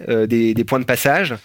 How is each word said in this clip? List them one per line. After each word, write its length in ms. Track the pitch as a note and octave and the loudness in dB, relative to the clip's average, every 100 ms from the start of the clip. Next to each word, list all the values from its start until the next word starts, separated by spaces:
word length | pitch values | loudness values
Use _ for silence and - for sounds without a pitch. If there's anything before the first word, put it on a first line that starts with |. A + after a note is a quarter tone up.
| - | -2
euh, 180 | A2+ A2 | 0 2
des, 280 | A#2 A2+ | 2 2
des 100 | A2 | 0
points 160 | A2+ C3 | 0 -2
de 40 | |
passage. 500 | B2+ A#2+ C#3 D#3+ F3+ A2+ | -2 0 2 0 -2 -6